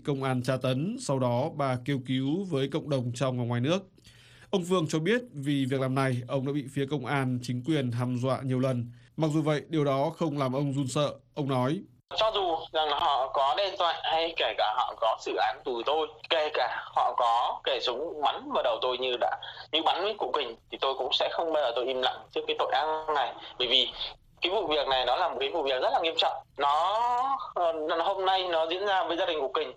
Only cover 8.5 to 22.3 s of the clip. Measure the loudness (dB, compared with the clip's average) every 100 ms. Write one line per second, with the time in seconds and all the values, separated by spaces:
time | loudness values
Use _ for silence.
8.5 | 0 2 0 -4 -10 -14 -2 0 2 2
9.5 | 0 0 0 2 2 0 0 -2 0 0
10.5 | 0 0 0 0 0 0 -2 _ -6 -2
11.5 | 0 2 0 -6 -18 -8 0 0 2 0
12.5 | -2 -2 -2 0 2 2 2 2 2 2
13.5 | 2 0 0 0 0 0 0 0 0 -2
14.5 | 2 0 2 -2 0 0 0 -2 0 0
15.5 | 0 -4 -2 0 0 0 -6 -2 0 0
16.5 | 0 -2 -4 -4 0 0 2 4 4 2
17.5 | -2 -2 -2 -2 -2 -4 -2 0 0 -2
18.5 | 0 0 0 0 -2 -2 0 -2 -2 -8
19.5 | -16 -4 0 0 0 0 -2 -2 -2 -2
20.5 | -8 _ -4 -2 0 0 0 0 0 0
21.5 | 0 0 0 -2 0 -2 -2 -6